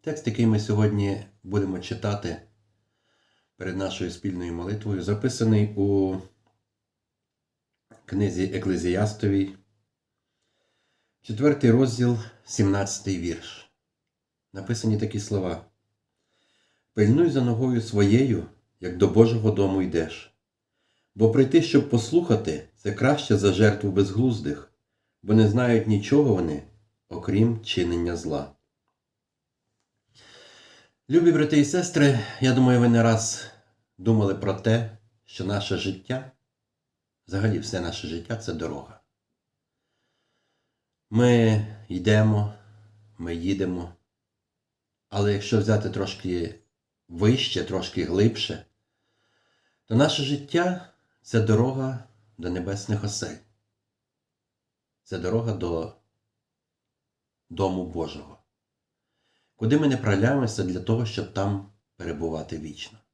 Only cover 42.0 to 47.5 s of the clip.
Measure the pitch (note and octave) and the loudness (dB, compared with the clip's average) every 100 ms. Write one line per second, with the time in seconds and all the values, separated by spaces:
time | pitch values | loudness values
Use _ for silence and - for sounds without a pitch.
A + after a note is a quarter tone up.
42 | G2 G#2+ A2 G#2 G#2 - _ _ _ _ | 2 4 4 2 0 -6 _ _ _ _
43 | _ _ E2+ E2+ F2 G2 F#2 F2+ F2 F2 | _ _ -8 -6 -4 -2 -2 -4 -10 -16
44 | _ _ _ _ _ _ _ _ _ _ | _ _ _ _ _ _ _ _ _ _
45 | _ G2+ G2+ G2 - A2 G2+ G#2 - - | _ -2 0 -2 0 0 2 0 0 -6
46 | F#2+ - F#2 F2+ E2+ - _ _ _ _ | -6 -6 -6 -4 -6 -10 _ _ _ _
47 | _ E2+ G#2 B2+ - | _ 0 2 2 0